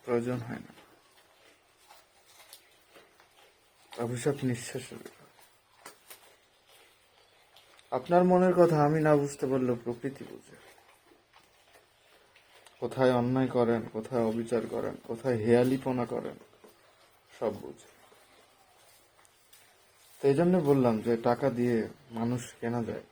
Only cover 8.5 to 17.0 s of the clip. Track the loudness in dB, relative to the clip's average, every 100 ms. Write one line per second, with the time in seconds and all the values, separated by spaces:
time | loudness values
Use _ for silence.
8.5 | 6 6 6 4 4 4 4 2 -4 -2
9.5 | 0 0 -2 -6 -8 -8 -10 -16 -18 -20
10.5 | -20 -20 -20 _ _ _ _ _ _ _
11.5 | _ _ -20 _ _ _ _ _ _ _
12.5 | -20 -20 _ -8 2 2 4 0 0 0
13.5 | 2 2 0 -2 -10 -4 -2 0 -2 -2
14.5 | -4 -2 -6 -6 -8 -12 -6 -2 -2 4
15.5 | 4 4 0 -2 -4 -4 -6 -8 -14 -20
16.5 | _ -20 _ _ _